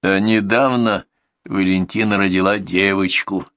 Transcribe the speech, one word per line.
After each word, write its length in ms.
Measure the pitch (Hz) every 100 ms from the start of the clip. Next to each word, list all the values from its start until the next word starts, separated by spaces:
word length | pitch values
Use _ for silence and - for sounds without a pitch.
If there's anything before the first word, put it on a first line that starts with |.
А 180 | 95 98
недавно... 840 | 107 110 101 117 135 123 113 101 - _ _ _ -
Валентина 720 | 98 95 95 90 110 107 104
родила 420 | 98 92 92 98
девочку. 840 | 95 90 98 98 95 - - 98 87